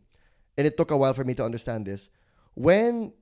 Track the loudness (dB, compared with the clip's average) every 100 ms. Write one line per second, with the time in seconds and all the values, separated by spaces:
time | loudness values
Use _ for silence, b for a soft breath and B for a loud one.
0 | _ _ _ _ _ 0 0 0 0 2
1 | 2 0 -4 -4 -4 -6 -8 -8 -8 -10
2 | -14 _ _ _ _ -2 4 4 4 0
3 | -6 -10